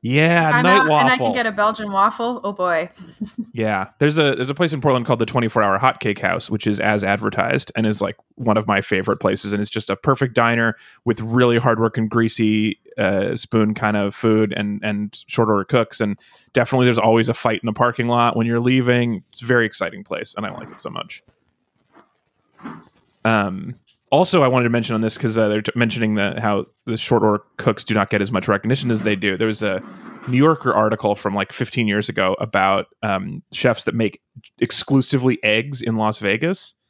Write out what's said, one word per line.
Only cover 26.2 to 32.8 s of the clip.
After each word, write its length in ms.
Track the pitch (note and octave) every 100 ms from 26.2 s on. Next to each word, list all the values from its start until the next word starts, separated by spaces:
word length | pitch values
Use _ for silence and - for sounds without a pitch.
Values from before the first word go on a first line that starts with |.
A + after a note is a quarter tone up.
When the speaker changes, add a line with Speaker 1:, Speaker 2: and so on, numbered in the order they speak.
| G2+ -
Speaker 1:
how 260 | A2+ G2+ - _
the 120 | - A2
short 260 | - A#2+
order 200 | G#2+ G#2 _ -
cooks 260 | - A2
do 100 | -
not 160 | G#2+ G2
get 100 | G#2+
as 120 | G2+
much 160 | A2 F#2
recognition 420 | G2 A2+ C3+ B2
as 120 | A2
they 120 | G#2
do. 220 | G2+ G2+ F#2+
There 100 | A2
was 160 | G#2+
a 180 | G#2+ F#2 - - - - -
New 80 | B2
Yorker 380 | D3+ D#3 C3
article 400 | G#2+ A2 A2 G#2
from, 200 | G2+ G2+
like, 180 | G2+ G2
fifteen 340 | - B2 - A2
years 220 | G2+ G2+
ago 280 | - F#2+ F#2+
about, 460 | G#2+ G2+ F#2+ G2